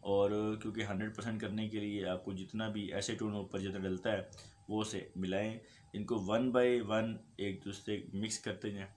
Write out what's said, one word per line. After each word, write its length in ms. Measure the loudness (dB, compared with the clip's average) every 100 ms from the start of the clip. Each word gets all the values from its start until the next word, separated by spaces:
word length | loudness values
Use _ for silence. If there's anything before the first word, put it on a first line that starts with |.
| 4
और 240 | 4 6 4 2 0
क्योंकि 220 | -2 -2
हंड्रेड 320 | -2 0 -2 -2
परसेंट 240 | -4 -2
करने 260 | -2 -2 -2
के 100 | -2
लिए 240 | -2 -2 -2
आपको 260 | -2 -4
जितना 340 | -6 -6 -4 -2
भी 200 | -2 -2
एसीटोन 420 | -2 -2 -2 -2 -2
ऊपर 240 | -4 -4
जितना 200 | -2 -2
डलता 300 | -2 0 2
है 200 | 0 -2 -12 -20 -20 -4
वो 120 | -2
उसे 180 | 0 -4 -6 -4
मिलाएं, 420 | 0 2 0 -4 -12 -20 -10
इनको 220 | -6 0 0 4
one 200 | 4 6
by 160 | 6 8 6 4
one 200 | 2 2 -2 -10 -4
एक 200 | -4 -2
दूसरे 400 | -6 -6 -2 -4 -2 -2
मिक्स 220 | -2 -2
करते 340 | -4 -4 -4
जाएं 160 | -6 -10